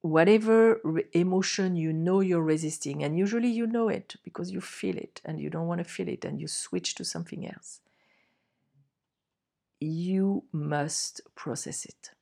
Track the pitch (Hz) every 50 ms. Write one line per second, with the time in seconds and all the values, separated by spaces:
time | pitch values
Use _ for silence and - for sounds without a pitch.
0 | - 160 156 160 170 196 214 220 220 220 220 226 226 226 220 226 - 160 160 165
1 | - - - 170 175 185 185 185 190 - - - 190 185 180 165 160 160 160 160
2 | 160 175 185 196 190 185 180 170 160 156 156 156 160 151 156 - - 143 139 123
3 | 143 147 156 170 190 202 226 233 233 240 226 226 233 226 233 233 226 214 - -
4 | - - - - _ 180 - - 175 180 190 180 - - - - - - 180 -
5 | - - _ - _ - 160 151 147 151 160 160 165 170 170 175 165 - - -
6 | 180 165 - - - - 143 143 156 151 - - - - - - - - - -
7 | - - - 170 170 - - - - - - - - - - - _ _ _ _
8 | _ _ _ _ _ _ _ _ _ _ _ _ _ _ _ _ _ _ _ _
9 | _ _ _ _ _ _ _ _ _ _ _ _ _ _ _ _ 151 156 160 165
10 | 175 185 190 190 196 196 196 196 - _ - 156 147 147 151 143 143 160 - -
11 | - - - - _ - _ - - 151 117 - - - 139 - - - - _
12 | - - _ _